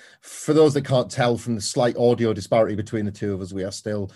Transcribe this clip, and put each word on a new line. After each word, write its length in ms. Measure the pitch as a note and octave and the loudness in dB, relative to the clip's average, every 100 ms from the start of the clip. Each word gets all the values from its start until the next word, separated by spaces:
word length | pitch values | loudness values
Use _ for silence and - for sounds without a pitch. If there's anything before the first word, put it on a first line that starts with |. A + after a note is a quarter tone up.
| - _ | -20 _
For 320 | - - - | -20 -6 0
those 180 | D3+ D#3 | 4 4
that 120 | C#3+ - | 4 0
can't 240 | B2+ - | 0 0
tell 260 | - B2 A#2 | 0 0 0
from 180 | B2 | -4
the 60 | A2+ | -4
slight 360 | G2 C3+ A#2+ A#2 | -4 0 0 4
audio 360 | A#2+ A#2 A2+ | 2 4 0
disparity 420 | G#2 - A#2 G#2+ | -2 0 2 2
between 300 | G#2 G2+ A2+ | 0 -4 -4
the 80 | G#2 | -4
two 220 | - G#2 | -4 -6
of 80 | F#2+ | -4
us, 100 | F#2 | -6
we 100 | F#2+ | -8
are 100 | F#2+ | -8
still 380 | - G#2+ G#2 G2 | -8 -6 -6 -6